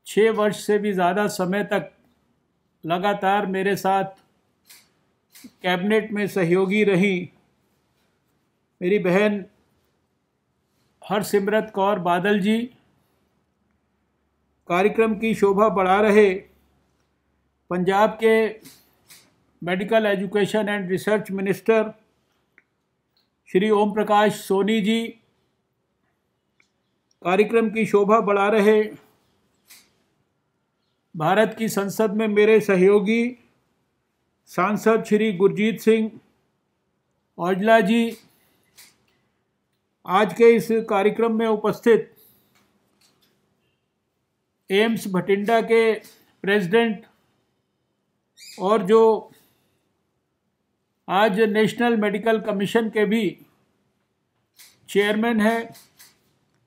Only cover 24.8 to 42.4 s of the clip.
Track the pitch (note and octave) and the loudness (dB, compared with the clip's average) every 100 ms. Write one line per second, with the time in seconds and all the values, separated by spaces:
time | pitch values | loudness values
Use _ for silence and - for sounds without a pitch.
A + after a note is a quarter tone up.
24.8 | G3 A3+ A3+ - _ _ _ _ _ _ | -2 -2 -4 -14 _ _ _ _ _ _
25.8 | _ _ _ _ _ _ _ _ _ _ | _ _ _ _ _ _ _ _ _ _
26.8 | _ _ _ _ F3 F#3+ G#3+ A#3 A3 A3 | _ _ _ _ -2 0 2 2 0 -2
27.8 | G#3+ G3+ G3+ A3 G3 G3+ G3+ A3 G#3 G#3+ | 0 2 4 2 2 0 2 2 4 2
28.8 | G#3+ - _ _ _ _ _ _ _ - | 0 -8 _ _ _ _ _ _ _ -20
29.8 | _ _ _ _ _ _ _ _ _ _ | _ _ _ _ _ _ _ _ _ _
30.8 | _ _ _ E3 D#3 G3 A3 - A3 G3 | _ _ _ -4 0 2 2 0 -4 -2
31.8 | G3 - A3 G#3+ A3 G#3 G#3 A3 - F#3 | -4 -2 -2 0 -2 2 4 4 2 2
32.8 | F#3+ G#3 G3+ A3+ A#3+ B3+ _ _ _ _ | 4 4 2 -2 -2 -8 _ _ _ _
33.8 | _ _ _ _ _ _ _ - F#3+ G#3 | _ _ _ _ _ _ _ -4 -2 0
34.8 | A3 A3+ - G#3 A3 F3 G3 E3 G#3+ F3+ | 0 0 0 0 0 0 0 0 -4 -2
35.8 | A3 A3 A3 - _ _ _ _ _ _ | 0 0 0 -8 _ _ _ _ _ _
36.8 | _ _ _ _ _ - F3 F#3 G#3+ A3+ | _ _ _ _ _ -8 -4 -2 2 2
37.8 | G3 A#3 A3+ A3+ _ _ _ _ _ - | 4 0 -2 -6 _ _ _ _ _ -20
38.8 | - _ _ _ _ _ _ _ _ _ | -20 _ _ _ _ _ _ _ _ _
39.8 | _ _ - F#3+ G#3 - A#3 A#3 - A3+ | _ _ -2 0 0 4 6 6 2 -4
40.8 | A3 G3+ G#3 G#3+ A#3 A3 A3+ G#3+ G#3+ - | 0 0 0 0 0 0 0 0 -2 0
41.8 | A#3 G#3 - _ _ _ | 2 2 2 _ _ _